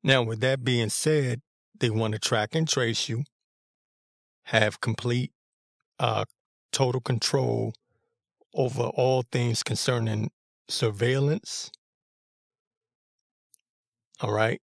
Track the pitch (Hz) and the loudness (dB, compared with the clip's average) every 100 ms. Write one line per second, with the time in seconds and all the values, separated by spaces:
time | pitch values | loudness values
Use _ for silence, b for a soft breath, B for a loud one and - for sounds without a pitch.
0 | 147 135 113 113 127 135 120 120 110 - | 6 4 4 0 0 0 0 0 0 0
1 | 151 156 131 120 _ _ _ _ 123 110 | 2 2 0 -4 _ _ _ _ -2 0
2 | 110 110 - 113 107 160 160 - 120 113 | -2 -2 0 0 0 -2 -2 0 0 -2
3 | - 113 147 _ _ _ _ _ _ _ | -4 -6 -6 _ _ _ _ _ _ _
4 | _ _ _ _ - 113 107 - - 110 | _ _ _ _ 0 2 2 0 -6 -4
5 | 120 123 135 _ _ _ _ _ _ - | -2 -2 -4 _ _ _ _ _ _ -4
6 | 120 107 104 _ _ _ _ - 131 127 | -2 0 -4 _ _ _ _ -2 0 0
7 | - 120 - - 127 117 110 - _ _ | -2 -2 0 0 0 -2 -4 -8 _ _
8 | _ _ _ _ _ - 123 120 120 - | _ _ _ _ _ -2 -2 0 -2 2
9 | 127 131 123 127 120 113 - 113 - 123 | 2 2 0 -2 0 -2 -2 -2 0 0
10 | 113 107 107 _ _ _ - - 113 104 | 0 -2 -4 _ _ _ -10 -2 -2 0
11 | 120 135 143 165 - - - - _ _ | 0 2 0 0 -4 -12 -12 -18 _ _
12 | _ _ _ _ _ _ _ _ _ _ | _ _ _ _ _ _ _ _ _ _
13 | _ _ _ _ _ - _ _ _ _ | _ _ _ _ _ -20 _ _ _ _
14 | _ _ 107 104 110 - _ | _ _ -2 2 2 0 _